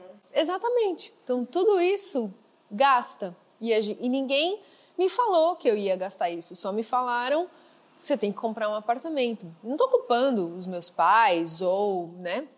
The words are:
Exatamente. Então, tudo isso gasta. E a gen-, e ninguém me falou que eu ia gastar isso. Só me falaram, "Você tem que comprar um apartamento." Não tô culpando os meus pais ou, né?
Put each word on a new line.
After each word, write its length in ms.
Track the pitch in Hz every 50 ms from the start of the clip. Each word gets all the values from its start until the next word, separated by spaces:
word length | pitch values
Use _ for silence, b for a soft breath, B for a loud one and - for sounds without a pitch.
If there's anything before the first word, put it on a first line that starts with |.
| 180 190 208 208 _ _ -
Exatamente. 800 | - 330 302 370 381 427 480 494 480 440 392 339 - - - - _
Então, 220 | _ - 247 247 240
tudo 360 | 240 - 349 381 440 415 359
isso 520 | 339 359 403 392 - - - 262 226 196 185 - _ _ _ _ _ _
gasta. 640 | 208 202 - - 254 247 240 - - - 208 180 170 - _ _ _ _
E 120 | 220 233
a 80 | 220 214
gen-, 180 | 214 208 214 -
e 80 | - 247
ninguém 520 | 254 269 269 247 269 277 311 359 403 440 B B B B B B B
me 120 | - 370 370
falou 480 | - - 480 453 370 330 311 339 359
que 120 | 339 - 277
eu 80 | 208
ia 200 | 214 202 196 185
gastar 340 | 185 185 196 - - 190 175
isso. 260 | 175 170 - - 185
Só 160 | - - 196
me 100 | 196 220
falaram, 680 | 226 - - 247 254 247 240 240 240 254 285 320 359 359 B B B B B B B _ _ _
"Você 160 | - - 285
tem 160 | 220 - 202
que 60 | 196 -
comprar 300 | - 226 214 226 214 214
um 60 | 214
apartamento." 720 | 214 214 - 240 254 - 330 320 277 247 240 226 208 185 165 165 -
Não 140 | - 220 269
tô 120 | 311 508 523
culpando 600 | - - - - 240 233 254 277 254 208 175 170 170
os 120 | 185 180
meus 240 | 185 185 175 170 -
pais 720 | - - 165 175 202 226 226 208 180 170 165 165 160 -
ou, 480 | 185 180 185 196 208 208 190 180 175 165 175 180
né? 300 | 180 170 185 233 311 - -